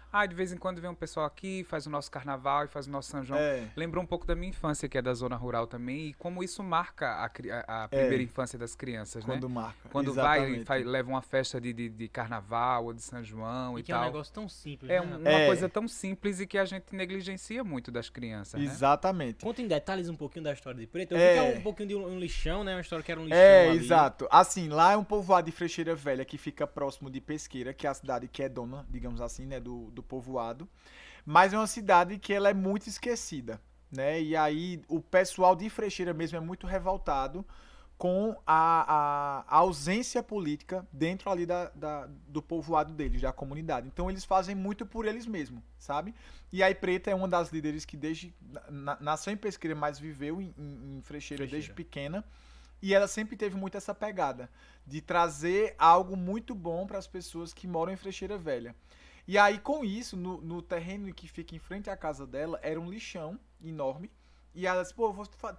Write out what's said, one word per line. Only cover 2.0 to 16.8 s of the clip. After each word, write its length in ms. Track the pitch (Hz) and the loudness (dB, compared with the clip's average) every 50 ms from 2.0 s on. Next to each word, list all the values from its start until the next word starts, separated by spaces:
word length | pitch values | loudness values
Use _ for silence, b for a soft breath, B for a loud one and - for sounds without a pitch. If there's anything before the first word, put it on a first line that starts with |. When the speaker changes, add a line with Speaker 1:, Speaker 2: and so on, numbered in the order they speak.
| 139 - | -6 -6
Speaker 1:
carnaval 560 | - 143 127 143 139 131 127 139 139 147 147 | -10 -10 -8 -8 -8 -4 -2 0 0 0 0
e 20 | 139 | -2
faz 200 | - 151 135 139 | -6 -10 -10 -8
o 20 | |
nosso 220 | 143 139 131 - | -8 -8 -8 -8
São 120 | - 143 131 | -8 -8 -6
João." 160 | 127 139 147 | -2 0 0
Speaker 2:
É. 280 | 151 147 139 123 113 110 - | 2 2 0 -2 -4 -6 -8
Speaker 1:
Lembrou 280 | 147 160 170 160 175 180 | -8 -6 -4 -4 -4 -4
um 40 | - | -4
pouco 180 | 175 170 - | -4 -4 -2
da 80 | - 170 | -2 -4
minha 160 | 165 180 190 | -2 -4 -8
infância, 400 | - - - 156 147 - - 135 | -8 -4 -2 -2 -2 -2 -4 -4
que 80 | - 135 | -2 -2
é 60 | 120 | -2
da 100 | 127 127 | 0 -2
zona 220 | 117 127 123 123 | -2 -2 -4 -4
rural 320 | 117 120 123 117 117 117 117 | -6 -6 -4 -2 -2 -2 -2
também, 400 | - 120 120 123 131 151 160 151 | -6 -10 -8 -6 -6 -6 -8 -8
e 60 | 139 | -10
como 280 | - - 175 180 180 180 | -10 -10 -8 -6 -6 -6
isso 200 | 180 - - 202 | -8 -6 -8 -6
marca 600 | 185 165 165 175 - - - 151 127 107 80 110 | -2 -2 -2 -2 -4 -6 -4 -4 -4 -2 -4 -6
a 60 | - | -6
cri-, 220 | - - 127 98 | -8 -10 -10 -8
a, 120 | 107 120 - - | -6 -6 -6 -6
a 160 | 110 113 110 107 | -6 -6 -6 -2
Speaker 2:
É. 80 | - 135 | 0 2
Speaker 1:
primeira 240 | 131 127 135 131 127 | 2 4 2 0 -2
infância 340 | 117 - - 127 120 - 120 | -4 -4 -6 -6 -6 -6 -10
das 160 | 120 117 - | -10 -10 -10
crianças, 500 | - 143 127 120 110 107 - - 117 107 | -10 -10 -8 -8 -8 -10 -10 -12 -10 -6
Speaker 2:
Quando 240 | 117 127 127 127 127 | -6 -4 -4 -4 -6
Speaker 1:
né? 60 | 123 | -6
Speaker 2:
marca, 360 | 120 113 113 - - - - | -6 -6 -8 -10 -14 -16 -6
Speaker 1:
Quando 220 | - 139 139 139 131 | -4 -2 -2 0 0
vai 240 | 135 131 147 151 151 | 2 4 4 4 4
e 20 | 143 | 2
Speaker 2:
exatamente. 200 | 135 127 117 113 | 0 -2 -4 -4
Speaker 1:
faz, 180 | - 139 131 123 | -2 -2 -2 -2
leva 260 | 120 127 131 123 123 | -2 -2 -2 -2 -2
uma 100 | 131 131 | -4 -6
festa 400 | - - - 135 131 - - 127 | -6 -2 -2 -2 0 0 -4 -6
de, 100 | 120 123 117 | -6 -6 -6
de, 160 | 113 120 117 | -6 -8 -8
de 180 | 110 110 113 107 | -8 -10 -12 -10
carnaval 800 | - 127 117 113 120 110 98 101 113 117 120 127 123 123 117 | -8 -8 -6 -6 -6 -8 -8 -4 -2 0 0 2 0 0 -2
ou 80 | 117 117 | -4 -8
de 100 | 117 - | -10 -12
São 200 | - - 123 117 | -12 -12 -12 -12
João 540 | 107 107 110 110 113 120 127 127 127 120 117 | -12 -10 -10 -8 -6 -6 -6 -6 -6 -8 -8
Speaker 3:
E 40 | |
Speaker 1:
e 20 | 117 | -6
Speaker 3:
que 80 | - | -4
é 40 | 123 | -2
um 40 | 120 | 0
Speaker 1:
tal. 80 | 120 127 | 0 -2
Speaker 3:
negócio 260 | 139 151 147 - - | -2 -6 -10 -10 -12
tão 160 | 214 214 190 | -12 -12 -12
simples, 400 | - - - 151 143 127 135 127 | -14 -14 -14 -14 -14 -10 -4 0
Speaker 1:
É 60 | 180 180 | 0 0
Speaker 3:
né, 20 | 175 | 0
Speaker 1:
um, 40 | 175 | 0
Speaker 3:
rapaz? 100 | 175 160 156 147 | -6 0 4 6
Speaker 1:
uma 20 | 151 156 | 6 8
Speaker 2:
É. 40 | 151 | 8
Speaker 1:
coisa 240 | 143 - - 185 175 | 8 6 6 2 0
tão 180 | - 214 220 226 | -2 -2 -4 -4
simples 520 | - - - 190 196 - - 202 196 180 | -8 -6 -6 -6 -6 -4 -4 -4 -4 -4
e 80 | 196 190 | -6 -4
que 100 | - 196 | 0 0
a 80 | 196 | 0
gente 300 | 190 190 190 | 0 -2 -10